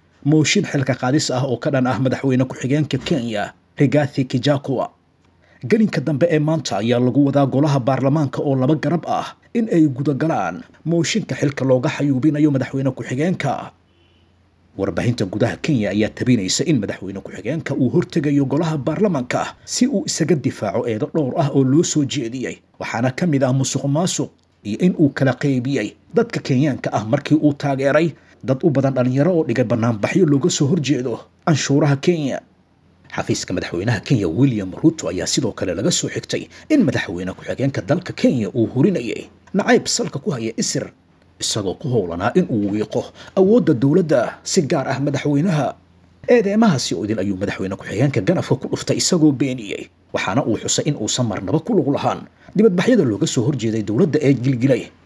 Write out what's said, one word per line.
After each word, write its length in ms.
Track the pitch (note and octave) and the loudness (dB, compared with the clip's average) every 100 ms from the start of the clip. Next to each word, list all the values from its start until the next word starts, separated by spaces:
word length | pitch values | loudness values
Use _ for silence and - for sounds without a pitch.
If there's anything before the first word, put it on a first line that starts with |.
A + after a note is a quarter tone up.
| _ _ | _ _
mooshin 400 | C#3 D#3 D3+ G3+ - | 2 4 4 2 0
xilka 260 | D3 C3 B2+ | -2 -2 -2
qaadis 320 | B2 D3+ - | 0 0 0
ah 120 | C3 C#3 | -2 -2
oo 80 | A#2 | -2
ka 120 | D#3 | 0
dhan 160 | C#3 B2+ | 0 0
ah 80 | A2+ | 0
madaxweyne 440 | B2+ B2 C#3 B2+ C3 | -2 0 0 0 0
ku-xigeenka 500 | - B2+ D3 D3 C3 - | -4 -2 0 0 -4 -2
Kenya, 440 | D#3+ A#2 G#2 G2 - _ - | -2 -2 -4 -6 -10 _ 0
Rigathi 440 | C#3+ D3 C#3 - B2+ | 2 2 0 -2 -2
Gachagua. 640 | C3 B2 C#3 - A#2+ - _ _ _ _ _ _ _ | 0 0 0 -2 -4 -6 _ _ _ _ _ _ _
Gelinka 360 | A#2+ A3 G#3 D#3 | 0 2 2 0
dambe 240 | C3+ C#3+ - | -2 0 2
ee 80 | D3+ | 2
maanta 380 | D3+ D#3+ - G2+ | 2 0 -2 -2
ayaa 200 | A2+ A#2+ | 0 2
lagu 260 | B2+ C3 C#3 | 4 4 4
wadaa 180 | C#3 C#3 | 4 2
golaha 320 | B2 D3+ C#3+ | 2 2 2
baarlamaanka 600 | A#2 C3 C3+ D#3 C#3 - | 2 2 2 2 0 -2
oo 120 | C#3+ C3+ | -2 2
laba 200 | C3 D#3 | 2 2
garab 280 | D3 E3 - | 0 -2 -2
ah 280 | F#2+ - - _ | -4 -4 -12 _
in 140 | A#3 A3 | -4 0
ay 120 | E3+ D#3 | 4 2
guda 260 | B2+ C#3+ | 2 -2
galaan 500 | C3+ D#3+ C3+ F2+ F2 - - D#3 | 0 0 0 -2 -6 -12 -10 -2
mooshinka 500 | E3+ D#3 A3 D3+ C3 | 0 0 -2 -4 -2
xilka 280 | D3 C3+ C3+ | -2 0 2
looga 240 | B2+ C#3+ | 2 2
xayuubinayo 600 | - C#3+ C3 D3 D3+ D3+ | 0 0 2 2 2 2
madaxweyne 400 | C3+ B2 C3+ C3+ | 2 -2 -2 -2
ku-xigeenka. 800 | B2+ A#2 B2+ E3 - C3+ - - - _ _ _ _ _ _ _ _ _ - | -4 -6 -2 -2 -2 -2 -4 -8 -16 _ _ _ _ _ _ _ _ _ -6
Warbaahinta 480 | F#2+ F2 G2+ B2 G2 | -4 -2 -2 -2 -2
gudaha 300 | G2+ A2+ F2 | -2 -2 -2
Kenya 300 | - C3+ G2+ | -2 -2 0
ayaa 180 | G2+ G#2+ | 0 -2
tabinaysa 520 | - C3 A#2+ F2+ - - | -2 0 2 0 -2 0
in 120 | C#3+ | 0
madaxweyne 400 | G2 - F#2 G2 | -2 -8 -10 -12
ku-xigeenka 540 | - - G2+ D#3 - C#3 | -12 -12 -8 -6 -4 -2
uu 140 | B2+ | 0
hortegayo 560 | C3 F3 E3+ D3 C#3+ C3+ | 0 -2 -2 0 0 0
golaha 320 | C#3+ E3 D#3 | 0 -2 -2
baarlamaanka 800 | C3 D3+ G#3 D3+ B2 B2 - - - | -4 0 0 0 -2 -4 -4 -10 -10
si 220 | - B3 | 0 0
uu 160 | G#3+ - | 0 -2
isaga 300 | - D#3 E3+ | -2 0 0
difaaco 480 | A#2+ - G#2 G2 B2 | 0 -4 -4 -2 -2
eedo 200 | G#2+ D3 E3 | -2 -2 -2
dhowr 180 | C3 B2+ | -2 0
ah 140 | C#3 C#3 | 0 2
oo 80 | |
loo 200 | C3 C#3+ | 4 4
soo 200 | F3 D#3 | 2 0
jeediyey, 560 | C3+ C#3+ A2+ C3 G#2+ - _ - | -2 -4 -6 -6 -8 -10 _ -12
waxaana 320 | - A2 B2 | -8 -2 -2
ka 120 | - F3+ | 0 0
mid 160 | C#3+ | 2
ah 80 | C3 C3 | 2 2
musuqmaasuq 760 | C3+ C#3+ C#3+ C#3+ F3 - C#3 _ _ _ | 0 -2 -2 0 0 -2 -6 _ _ _
iyo 140 | G#2 G#2+ | -8 0
in 140 | F3+ F#3 | 0 4
uu 100 | D3 | 2
kala 240 | - C3+ | 4 0
qaybiyey 640 | B2 C#3+ C3 B2 C3+ G#2 - _ | 2 0 0 0 -2 -4 -8 _
dadka 260 | D#3+ - - | -2 0 -2
Kenyaanka 520 | - B2+ D3+ B2 - | 0 2 2 0 -2
ah 100 | C3 | -4
markii 320 | G#2+ C#3+ - D3+ | 0 -2 2 2
uu 140 | D3 | 4
taageeray 580 | C#3+ C#3+ C3+ C#3 C#3+ E3+ - _ _ | 0 -2 0 2 2 2 -2 _ _
dad 240 | G#2+ C3 | -4 0
u 60 | F3+ | 2
badan 220 | C#3 C#3 C3 | 2 2 2
dhalinyaro 360 | B2 C3 D3+ F3 | 2 2 2 2
oo 80 | |
dhigay 240 | D#3 A#2+ A#2 | 0 0 0
banaanbaxyo 560 | A2+ A2+ A2 B2 F3+ E3+ | 0 0 0 0 2 4
looga 220 | C#3 F3+ | 4 0
soo 180 | - C#3+ | 0 0
horjeedo 480 | F3 B2+ C#3 B2+ A2 - _ | 0 0 -2 -2 -6 -10 _
canshuuraha 520 | - D3 - C#3+ D3+ C#3 | 0 0 2 2 2 2
Kenya. 400 | F3 E3+ C#3 G2 - _ _ _ _ _ - | 0 0 -2 -6 -10 _ _ _ _ _ -12
Xafiiska 400 | - - - - | -8 -4 -4 -4
madaxweynaha 460 | F2 - E2+ G#2 G#2+ | -6 -4 -4 -2 -2
Kenya 280 | - C3 F2+ | 0 0 2
William 420 | E2+ C#3 A2 F#2+ | 2 2 0 -4
Ruto 380 | F2+ D#3+ - F2+ | 0 0 2 -2
ayaa 160 | F2+ F2 | -4 -2
sidoo 240 | - A#2 | -2 -2
kale 240 | - F#2+ E2+ | -2 -4 -2
laga 160 | A#2+ | -2
soo 160 | - C#3 | -2 -4
xigtay 400 | - - - - - - | -6 -6 -6 -8 -14 0
in 180 | D4+ E3+ | 2 4
madaxweyne 460 | A#2+ - F2 F#2 F2+ | 0 -4 -6 -8 -8
ku-xigeenka 460 | - F#2+ C3+ - | -8 -4 -2 -2
dalka 300 | - C#3 - - | -2 -2 -4 0
Kenya 320 | B3 C#3 G2 B2+ | 2 2 0 0
uu 140 | G#2+ | 0
hurinayay 560 | B2 F3 F3 A#2+ - - _ _ | 2 2 2 -4 -8 -10 _ _
nacayb 360 | F#3+ - A#3 - | -2 2 2 2
salka 280 | - G3 C#3 | -4 -4 -6
ku 80 | G#3 | -6
haya 220 | C3+ A2 - | -4 -4 -4
isir, 320 | - D3 - - _ _ _ - | -4 -4 -6 -12 _ _ _ -10
isagoo 340 | - A#2 G#2 - | -6 -4 -4 -4
ku 120 | - | -2
howlanaa 420 | A#2+ F2 E2+ G#2 F#3 | 0 0 -2 0 2
in 80 | F3+ | 2
uu 220 | A#2 G2+ | 0 0
wiiqo 300 | G#2 G#2 B2+ G#2 - - - | -2 -2 -4 -6 -10 -4 2
awoodda 380 | F#3+ A#3+ - | 4 6 4
dowladda, 640 | B2+ C#3 E3 E3 C#3 A2+ - | 2 4 4 2 2 0 -6
si 180 | - - | -4 0
gaar 260 | C3+ D3 C3 | 0 0 -2
ah 120 | C3+ | -2
madaxweynaha. 720 | C#3+ C#3 D3 C#3+ F3+ D#3 A#2+ - _ _ _ _ - | -2 -2 0 2 2 0 -2 -6 _ _ _ _ 2
Eedeymahaasi 640 | A#3+ G3+ G#3 A3+ C#3 - E2 | 4 4 4 4 2 0 -4
oo 80 | |
idil 160 | G2+ G#2+ | -2 -2
ayuu 160 | G2 F#2+ | -2 -2
madaxweyne 400 | F#2+ - F#2+ G2 | -4 -4 -6 -8
ku-xigeenka 460 | - G2 C#3 B2+ | -6 0 0 2
ganafka 340 | F#2+ C#3 C3 D3 | 0 0 0 -2
ku 120 | - | -2
dhuftay, 260 | - - - | -4 -2 -2
isagoo 300 | - F3 D3+ B2 | 0 4 4 4
beeniyey, 540 | C#3 B2+ G2+ - - _ _ | 0 -4 -8 -10 -12 _ _
waxaana 320 | - - G2+ - | -6 -2 0 0
uu 100 | G#2 | -2
xusay 240 | - - B2 | -2 -2 -2
in 80 | - | -2
uusan 300 | G#2 - A#2+ | -2 -2 -2
marnaba 320 | F#2 F2+ D3+ | -2 -2 -2
ku 140 | - | 0
lug 160 | G#3 C3 | 0 2
lahaan 320 | B2+ A#2+ G2 - _ - - | 0 -2 -4 -8 _ -4 2
dibadbaxyada 480 | A3 F3+ F3+ B3 | 4 4 4 4
looga 240 | C3+ G2+ D#3 | 4 0 0
soo 160 | - A2+ | 0 0
horjeeday 340 | C#3 A2 A2 | 0 -2 -2
dowladda 360 | G#2 G#2+ F3+ D3 | 0 2 2 4
ee 120 | C3 | 4
gilgilay 540 | B2+ B2 B2 C3 A#2+ - - | 2 2 2 2 2 -2 -16